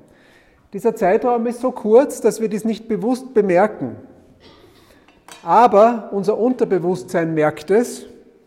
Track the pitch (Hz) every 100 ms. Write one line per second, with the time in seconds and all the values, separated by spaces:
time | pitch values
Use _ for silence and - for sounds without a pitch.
0 | _ _ _ _ _ _ _ 196 240 226
1 | 180 214 247 240 233 233 254 - 208 226
2 | 285 - 226 - 220 202 226 196 - 208
3 | 214 254 - 220 196 175 - - 131 104
4 | - - _ _ - - - _ _ _
5 | _ _ - - 170 185 233 202 226 233
6 | - 202 185 214 240 254 214 185 170 185
7 | - 180 165 160 151 151 - 202 240 -
8 | - - _ _